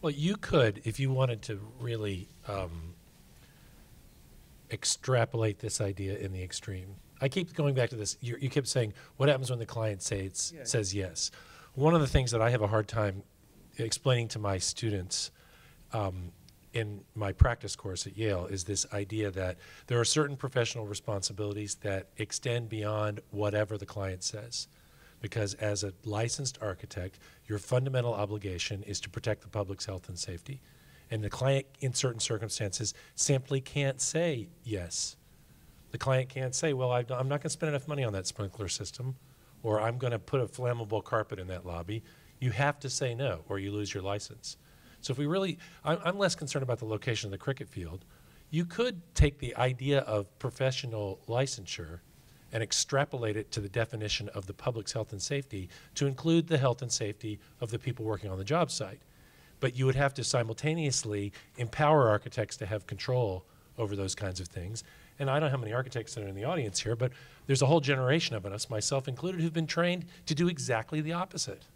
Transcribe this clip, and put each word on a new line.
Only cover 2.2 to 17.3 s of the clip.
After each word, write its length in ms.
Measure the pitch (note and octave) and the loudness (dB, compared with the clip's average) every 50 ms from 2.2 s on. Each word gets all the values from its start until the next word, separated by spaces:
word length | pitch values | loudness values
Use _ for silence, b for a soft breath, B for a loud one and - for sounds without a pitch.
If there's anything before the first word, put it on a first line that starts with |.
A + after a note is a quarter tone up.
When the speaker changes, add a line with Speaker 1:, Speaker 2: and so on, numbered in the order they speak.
| E2+ - - - - | -8 -12 -16 -16 -8
Speaker 1:
um, 460 | - G#2 G2 F#2 F2 E2+ E2 E2 E2+ F2 - - - - - - - B B B B B B B B B B B B B B - - - - - - - - - - - - - - | -6 -4 -4 -4 -4 -6 -10 -10 -12 -14 -16 -20 -20 -20 -20 -20 -20 B B B B B B B B B B B B B B -20 -20 -20 -20 -20 -20 -20 -20 -20 -20 -20 -20 -10 -10
extrapolate 880 | - G#2+ - - - - - - C3 A#2+ A#2 - - A#2 A2 A2 G2+ - | -8 -4 0 -2 -2 0 0 2 4 4 4 2 2 0 0 0 0 -2
this 220 | - G#2+ - - | -6 -6 -2 -2
idea 360 | G#2+ G2 G2 F#2+ G2 F#2+ G2 | -2 -2 -2 -2 -4 -4 -4
in 140 | G#2 G2+ F#2+ | -4 -4 -6
the 100 | F#2+ F#2 | -6 -6
extreme. 540 | F#2 F2+ - - - - G2 F#2 F#2 G2 G2 - - - - - | -6 -6 -8 -8 -8 -8 -8 -8 -8 -12 -14 -18 -18 -20 -8 -2
I 80 | - | -2
keep 260 | C3+ - F#3+ E3+ F3+ - | 0 0 0 -4 -2 -2
going 220 | - D3+ C#3+ C3+ | 2 2 4 4
back 140 | C3 B2 A#2 | 4 2 2
to 80 | C3 | 0
this. 200 | A2+ G#2 G2 - - | -4 -4 -4 -6 -6
You, 160 | - A#2+ A#2+ - | -6 -6 -6 -2
you 100 | C#3 B2+ | -4 0
kept 180 | - D3 C3 | 2 2 0
saying, 260 | - - C3+ A#2 G#2 G#2 B B B B | 2 2 2 2 2 -2 B B B B
"What 100 | B C3+ | B 4
happens 220 | D3 C#3+ C3 C3 B2+ | 6 6 4 2 -2
when 100 | B2+ A#2 | -2 -4
the 60 | A2+ | -4
client 360 | - - A#2 A2 A2 G#2 F#2+ | -4 -2 -2 0 0 -2 -2
says, 520 | - - A2 G2 F#2+ G2 - - - - E3 | -4 -4 -2 -2 -4 -4 -4 -4 -6 -6 -6
Speaker 2:
Yeah. 80 | D#3+ B2+ | -8 -6
Speaker 1:
says 320 | - - A#2+ G#2 F#2 F#2 | 0 0 2 2 2 -2
yes?" 360 | G2+ F#2+ F2+ E2 - - - B B B B B B B B B | -2 -4 -4 -4 -4 -4 -4 B B B B B B B B B
One 200 | C3 C#3 D#3 E3+ | 4 6 6 8
of 60 | E3 | 6
the 80 | D3 | 6
things 240 | B2+ - C#3+ B2+ A#2 | 6 6 4 4 6
that 100 | A#2 A2+ | 4 4
I 80 | A2 A#2 | 4 4
have 100 | B2 A#2 | 4 4
a 60 | G#2+ | 2
hard 200 | G2+ A2 A2 G#2+ | 4 4 2 2
time 360 | - - A2+ G#2+ G2+ F#2+ G2 - - - _ - - - - - - - | 2 0 0 2 0 0 -4 -10 -14 -20 _ -20 -20 -20 -20 -20 -20 -8
explaining 520 | - A#2 A2+ - - - C3+ B2+ A#2+ A#2 A2 | -6 -4 -2 -4 0 2 4 4 4 2 -2
to 100 | - A2 | -4 -2
my 180 | G#2+ G2+ G2 | 0 0 0
students, 760 | F#2+ - - - - - A2+ G#2 G2 F2+ F#2 - - - - B B B B B B B B B B B B | 0 0 -2 -2 -2 -2 0 0 0 -2 -4 -4 -4 -4 -6 B B B B B B B B B B B B
um, 400 | - A2+ G#2 F#2+ F#2 F#2 F2 F2 - - - - - - - - - | -2 0 0 0 -2 -4 -8 -10 -12 -16 -20 -20 -20 -20 -20 -6 -4
in 300 | A#2 A2+ G#2 G#2 G2+ - _ _ | -4 -4 -4 -6 -10 -14 _ _
my 160 | A2+ G#2 G2 | -4 -2 -2